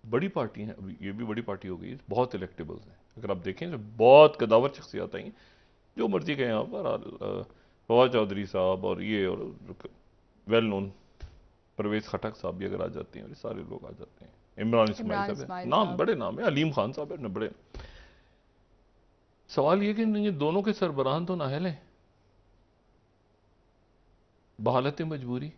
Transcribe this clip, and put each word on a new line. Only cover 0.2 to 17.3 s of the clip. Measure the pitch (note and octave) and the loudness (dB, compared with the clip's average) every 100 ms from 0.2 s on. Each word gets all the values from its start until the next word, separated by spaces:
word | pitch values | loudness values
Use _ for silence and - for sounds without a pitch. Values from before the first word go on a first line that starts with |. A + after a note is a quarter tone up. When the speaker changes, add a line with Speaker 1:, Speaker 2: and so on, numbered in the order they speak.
| F#3+ | 0
Speaker 1:
पार्टी | E3+ A2 G#2+ | -2 -4 -6
हैं, | G#2+ - | -10 -10
अभी | F#2+ - | -14 -10
ये | G2 | -8
भी | G#2 | -6
बड़ी | A#2 G#2+ | -6 -6
पार्टी | A2+ F#2+ F#2+ | -6 -8 -8
हो | F2 | -10
गई, | F2+ C3+ - | -10 -14 -4
बहुत | G#2+ B2+ G2 | 0 0 -2
इलेक्टेबल्स | F#2 - D#2+ D#2+ | -8 -8 -12 -12
हैं। | - - _ - | -16 -20 _ -12
अगर | G#2+ | -6
आप | F#2+ | -4
देखें | F2+ F#2 F3 | -4 -6 -8
तो | C#3+ | -8
बहुत | G#2 A2+ A#2 C#3+ D3+ - | -10 6 10 12 10 6
कदावर | A2+ A2 C3+ | 4 6 4
शख्सियत | - - G2 F2+ F#2 | -6 -12 -8 -8 -8
आई | |
हैं, | G#3 - - _ _ _ _ - | -12 -16 -20 _ _ _ _ -4
जो | A3+ | 0
मर्जी | F#3+ D#3 C#3 | 0 -2 -2
कहें | B2 | 0
आप, | A2 - | 0 -2
बहरहाल, | G#3+ D3+ - | -4 -2 -4
अ, | - - G2 G2 F#2+ - _ _ - | -6 -8 -6 -6 -8 -18 _ _ 4
फवाद | A#2 B2+ | 6 6
चौधरी | A#2 G#2 G2+ G2 | 4 2 -2 -2
साहब | F#2+ F#2 F#2+ F#2+ | 2 2 2 -2
और | F2+ | -2
ये | G2 G#2+ F#2+ | -2 0 0
और | F2+ - - - F2+ - - _ _ _ _ - | 0 -8 -12 -16 -16 -16 -20 _ _ _ _ 2
वेल | A2+ | 2
नोन | A2 G2 G2 - _ _ - - - _ _ - | 2 -2 -4 -10 _ _ -20 -20 -20 _ _ -6
परवेज | G#2 G#2+ G#2+ | -2 -2 -4
खटक | F#2+ A2 G#2 | -6 -6 -6
साहब | F#2 F2+ | -8 -6
भी | G2 | -6
अगर | F#2+ | -4
आ | F2 | -6
जाते | F2+ - - | -6 -12 -14
हैं, | |
और | - | -16
ये | - | -12
सारे | - G#2 | -10 -10
लोग | E2 F2+ - | -10 -12 -14
आ | |
जाते | - - _ - | -16 -20 _ -20
हैं, | _ _ - | _ _ -4
इमरान | A2 A#2 G#2+ | 2 4 4
इस्माइल | - - | 2 -4
Speaker 2:
इमरान | G#2 G2+ | -2 -2
Speaker 1:
साहब | - | -4
हैं, | |
Speaker 2:
इस्माइल | - F3+ F3+ | -8 -8 0
Speaker 1:
नाम | D#3 G3+ | 2 2
Speaker 2:
साहब। | F3 | 2
Speaker 1:
बड़े | E3 E3+ | 0 0
नाम | F#2+ A2 | -2 0
हैं, | A#3 | 0
अलीम | C#3+ D#3+ | 2 2
खान | C3+ G#2+ | 0 -2
साहब | C3+ D3 | -4 -8
हैं, | D#3 A#2 | -8 -6